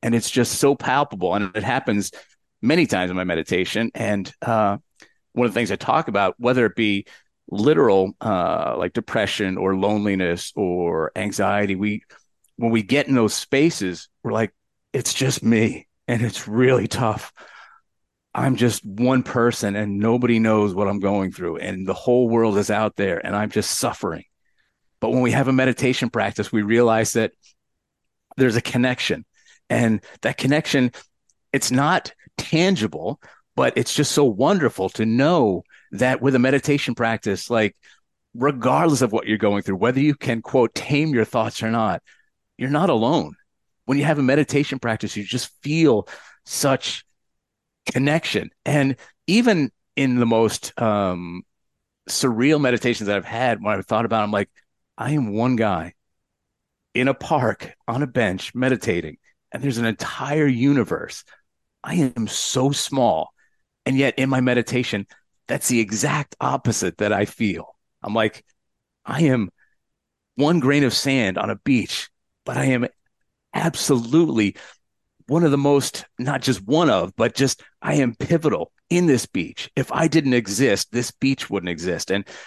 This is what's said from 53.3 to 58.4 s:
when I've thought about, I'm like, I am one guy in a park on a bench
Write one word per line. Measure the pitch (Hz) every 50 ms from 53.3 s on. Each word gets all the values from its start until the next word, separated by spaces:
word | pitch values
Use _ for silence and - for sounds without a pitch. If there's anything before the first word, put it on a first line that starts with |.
| 113 117 131 123 113 104 107
when | 104 107 98
I've | 87
thought | - 110 110 117
about, | 104 113 110 104
I'm | 104 104
like, | 101 101 - _ _ _ _ _ _ _ _ _ -
I | 117 131 151
am | 151 123 107 101
one | 107 120 127 127
guy | 113 113 104 92 82 80 85 - _ _ _ _ _ _ _ _ _ _ _ _ _ _ _ _ _ _ _ -
in | 123 127 135
a | 131
park | - - - 160 143 123 110 98 - - - - _ _
on | - 117 131 147
a |
bench | 131 - 131 113 95 92 95